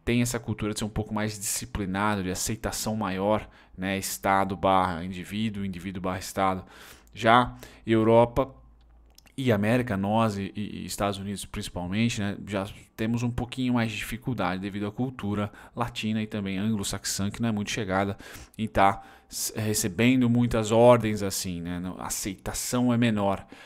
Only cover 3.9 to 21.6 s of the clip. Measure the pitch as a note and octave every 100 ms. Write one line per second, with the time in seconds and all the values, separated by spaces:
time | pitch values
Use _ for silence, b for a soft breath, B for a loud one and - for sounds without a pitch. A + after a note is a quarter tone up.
3.9 | G2 F#2+ - G2 G2 F#2+ F#2+ F#2+ F#2+ F#2
4.9 | D#2+ F#2 F2+ E2+ G#2 A2 G2+ G2 F2 F#2+
5.9 | F#2+ F#2 F#2 F#2 - F#2+ F#2 - B B
6.9 | B B G2+ A2 A#2+ B2 B B B -
7.9 | A2 A2 A2+ A#2+ B2 C3 - - - -
8.9 | - - _ - - B2+ G#2 G#2 B2 A#2+
9.9 | G2 G2 A2 A2+ G2+ G2 - G#2 F2+ F2+
10.9 | - G2+ G2 G2 F#2+ - G#2+ G#2 F2+ F2
11.9 | G2+ A#2 A#2 G2+ - F2 G2+ G2 - -
12.9 | - A2+ A#2+ A#2+ A#2+ A#2 - B2+ B2 A2+
13.9 | G#2 - A2+ - A2+ F#2 F#2 G2+ G2 G#2
14.9 | G#2 B2+ - G2+ G#2 G#2 B B - A#2+
15.9 | A#2+ A2 A2 G#2+ G#2+ G2 F#2+ G#2+ A2 G2
16.9 | G2 - - G2 - A#2 G#2+ G2+ - G2
17.9 | F#2+ G2 G2 B B B - A2 - G2
18.9 | G2+ B B B - - - G#2+ G#2 A2
19.9 | F2 A#2+ C3 A#2+ A#2+ A#2+ A#2 G#2 A2+ A#2+
20.9 | A#2+ A2 G#2 G2 - F#2+ E2+